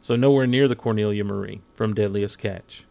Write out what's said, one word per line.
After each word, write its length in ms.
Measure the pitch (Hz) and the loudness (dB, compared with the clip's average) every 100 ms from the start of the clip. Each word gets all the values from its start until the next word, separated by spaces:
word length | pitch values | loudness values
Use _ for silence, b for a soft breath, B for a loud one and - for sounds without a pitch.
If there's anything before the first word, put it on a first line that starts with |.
so 160 | - 120 | -2 2
nowhere 300 | 135 139 127 | 4 4 4
near 200 | 127 139 | 2 2
the 80 | |
Cornelia 480 | 120 123 110 107 104 | 0 -2 0 0 -2
Marie 380 | 101 98 98 101 - | -4 -6 -8 -12 -18
from 200 | - 110 | -6 -4
Deadliest 440 | 107 104 101 101 - | 0 -2 -2 -4 -6
Catch. 460 | 104 92 - - - | -8 -8 -16 -20 -20